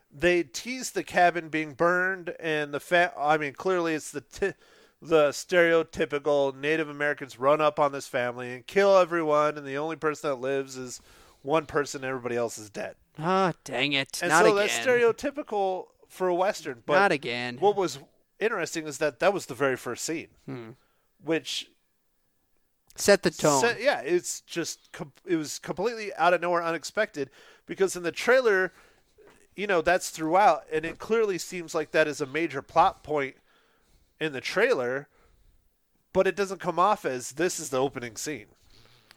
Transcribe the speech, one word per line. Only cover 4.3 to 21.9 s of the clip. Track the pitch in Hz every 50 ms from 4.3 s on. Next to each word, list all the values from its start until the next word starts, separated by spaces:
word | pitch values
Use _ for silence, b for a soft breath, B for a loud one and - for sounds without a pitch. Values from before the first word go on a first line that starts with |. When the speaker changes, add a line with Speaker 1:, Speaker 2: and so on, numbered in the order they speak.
| - - 196 190 - _ b b b b b b b b
Speaker 1:
the | - 143 165 156 147 143
stereotypical | 127 - - - 185 180 170 165 165 165 160 - - - 165 156 147 143 139 151 147 143 139 135 131
Native | 135 139 147 160 160 156 147
Americans | 143 143 147 147 143 - 147 127 - 117
run | 127 139 151 156
up | 156 151 147 -
on | 147 143
this | 139 139 -
family | - - 131 120 123 120 123 123 123 123
and | 127 -
kill | - - 196 196 196 196
everyone, | 185 180 160 170 170 160 151 147 147 151 151 147 151
and | 143
the | 139 135
only | 143 151 160 160
person | 143 160 156 147 - - 151
that | 135
lives | 120 127 135 139 135 135 135 131
is | 131 127 123 117 - - b b b b b b b
one | b 139 151 160 151
person, | - - 151 143 - - 143 131
and | 131
everybody | 131 127 120 123 120
else | 120 117 113 - -
is | 107 101
dead. | - 131 - - - _ _ _ _ -
Speaker 2:
Ah, | 156 175 185 190 196 175 151 _ -
dang | - 123 120 139 147
it. | 143 139 135 - - -
Speaker 1:
And | 170 175
Speaker 2:
Not | 151 165 208
Speaker 1:
so | 220 208
that's | 202 208 196 202 233
Speaker 2:
again. | -
Speaker 1:
stereotypical | 262 247 240 233 233 220 - - 285 269 285 302 - 220 202 196 190 185 180 - - _ _ _ _
for | - - 185 180
a | 180
Western, | 170 185 208 - - - 156 127 117 -
but | - 147
Speaker 2:
Not | 190 202 196
again. | 170 139 139 120 120 123 123 123 123 127
Speaker 1:
what | 170 202 202
was | 202 185 160 127 135 - - _ _ _ _ _ -
interesting | 190 226 233 190 165 143 - 165 156
is | 156 139 -
that | 160 147 135 -
that | 165 190 202
was | 170 -
the | - 135
very | 113 139 135 127
first | - - 127 117 - -
scene, | - 165 156 101 - _ _ _
Speaker 2:
Hmm. | 143 135 123 117 113 127 - _ _ _ _ _ _ _ _ 147
Speaker 1:
which | 143 165 151 135 - - - - - _ _ _ _